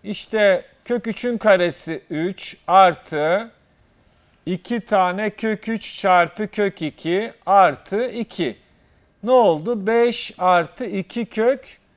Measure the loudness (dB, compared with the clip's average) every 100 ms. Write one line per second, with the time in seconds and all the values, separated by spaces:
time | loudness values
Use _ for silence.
0 | -10 -10 -6 2 2 2 -2 _ -6 -4
1 | -4 -6 -4 0 4 4 2 -4 -8 -10
2 | _ -6 -4 -6 -14 -14 2 6 6 4
3 | -8 -4 0 -2 -4 _ _ _ _ _
4 | _ _ _ _ -8 -8 -6 -8 -2 0
5 | 2 0 -6 -4 -6 -6 -6 -8 -8 -4
6 | 2 4 2 -2 -8 -2 -4 -2 -10 -8
7 | -4 -4 -4 -10 2 4 4 2 -6 -6
8 | -4 -6 -10 -6 -6 -6 _ _ _ _
9 | _ _ 2 4 4 2 -2 -4 0 2
10 | 2 -2 -10 -2 2 2 0 -8 -8 -6
11 | -6 -8 -8 -2 -2 -2 -8 -20 _